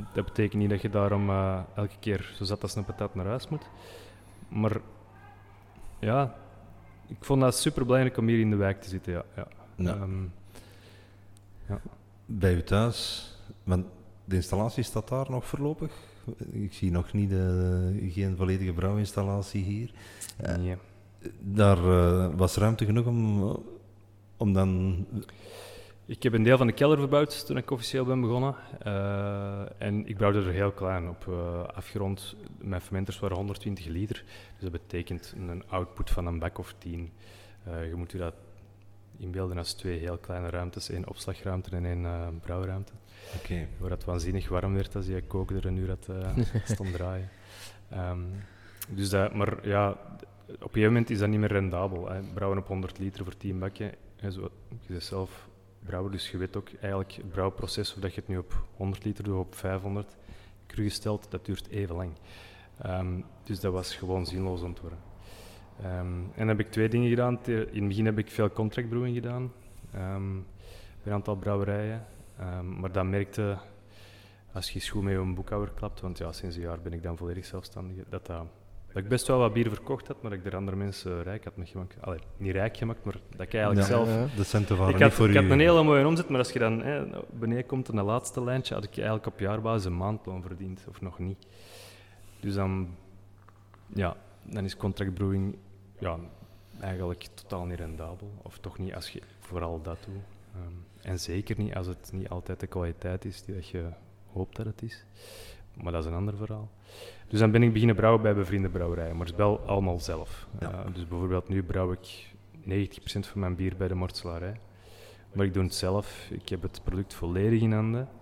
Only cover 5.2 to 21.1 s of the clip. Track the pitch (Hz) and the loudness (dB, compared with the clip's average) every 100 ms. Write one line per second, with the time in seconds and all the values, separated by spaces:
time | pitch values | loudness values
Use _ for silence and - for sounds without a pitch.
5.2 | - - - - - - - - 107 131 | -20 -20 -20 -20 -20 -16 -14 -4 2 4
6.2 | 127 - - - - - - - - - | 2 -2 -18 -20 -20 -20 -20 -20 -16 -8
7.2 | - 135 131 - 156 143 123 131 127 117 | 2 6 6 6 2 2 6 6 6 4
8.2 | 113 117 107 101 98 98 98 92 - 87 | 4 6 6 4 4 0 -4 -6 -4 -6
9.2 | - - - - - - 90 101 95 95 | -6 -10 -12 -14 -12 -2 -2 0 -4 -4
10.2 | 92 - - - - - - - - - | -6 -10 -18 -20 -20 -20 -20 -20 -20 -20
11.2 | - - - - - 101 - - - - | -20 -20 -20 -14 -8 -8 -8 -18 -20 -18
12.2 | - 107 95 87 - 98 117 - - - | -8 4 6 6 4 4 4 2 -4 -6
13.2 | - - - - 95 90 90 - - - | -10 -16 -18 -8 0 2 0 -10 -20 -14
14.2 | - 92 - 95 113 - 113 110 - 131 | -2 0 2 0 0 -2 -2 -2 -2 -4
15.2 | 135 127 - 139 143 156 156 - - - | -2 -4 -4 -2 -2 -2 -6 -10 -18 -14
16.2 | - - - 104 101 - 95 87 - 104 | -12 -10 -8 -6 -6 -2 2 2 2 2
17.2 | 101 95 92 90 90 90 92 101 92 92 | 2 4 4 4 4 4 2 0 -2 0
18.2 | 98 92 92 95 92 85 95 104 101 101 | 0 2 2 2 0 0 2 2 0 0
19.2 | 98 101 98 101 92 107 120 - - - | 0 0 -2 -2 -2 -4 -6 -12 -18 -14
20.2 | - - - 87 90 92 - - - | -14 -6 -2 0 -2 -4 -10 -20 -20